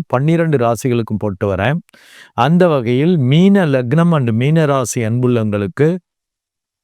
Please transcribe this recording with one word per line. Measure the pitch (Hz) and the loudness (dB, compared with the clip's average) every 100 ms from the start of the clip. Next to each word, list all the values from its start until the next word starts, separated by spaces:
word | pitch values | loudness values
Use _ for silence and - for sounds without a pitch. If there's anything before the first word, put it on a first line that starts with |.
| - | -2
பன்னிரண்டு | 127 147 165 165 143 | -2 0 0 0 0
ராசிகளுக்கும் | 117 113 135 120 110 104 | 0 -2 -2 -2 -4 -6
போட்டு | 107 95 104 | -6 -4 -4
வரேன். | 92 107 165 - _ - - - - | -2 -2 -4 -8 _ -20 -20 -10 -2
அந்த | 131 175 180 | 2 2 2
வகையில் | 147 117 127 156 180 | 2 0 0 0 0
மீன | 123 156 190 202 165 | 2 4 4 4 2
லக்னம் | 131 123 151 170 160 | 0 0 0 2 0
and | 120 | 0
மீன | 110 135 165 151 | 0 0 0 0
ராசி | 135 123 127 | 0 -2 -4
அன்புள்ளங்களுக்கு | 110 120 123 120 107 101 101 - 151 180 - _ _ _ _ _ _ _ | -2 0 0 0 0 -2 -4 0 0 -2 -10 _ _ _ _ _ _ _